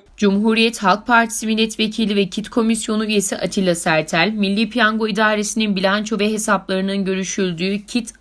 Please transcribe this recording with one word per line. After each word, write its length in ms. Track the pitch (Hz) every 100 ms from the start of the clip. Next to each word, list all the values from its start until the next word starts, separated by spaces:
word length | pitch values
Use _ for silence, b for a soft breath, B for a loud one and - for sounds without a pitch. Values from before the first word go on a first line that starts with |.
| - -
Cumhuriyet 640 | 202 196 220 226 226 226
Halk 240 | 196 202 -
Partisi 400 | 233 226 - 220
Milletvekili 680 | 220 220 220 220 220 214 202
ve 140 | 190
Kit 200 | - -
Komisyonu 560 | - 226 226 - 214 214
üyesi 320 | 208 202 240
Atilla 380 | 180 202 185 170
Sertel, 580 | 180 160 156 170 180 220
Milli 320 | 196 202 220
Piyango 380 | 240 220 220 220
İdaresi'nin 680 | 208 214 214 208 226 214 190
bilanço 440 | 190 208 214 214
ve 120 | 208
hesaplarının 760 | 214 214 196 - 190 190 196 190
görüşüldüğü 800 | 190 190 - 185 165 190 202 202
Kit 280 | 247 233 -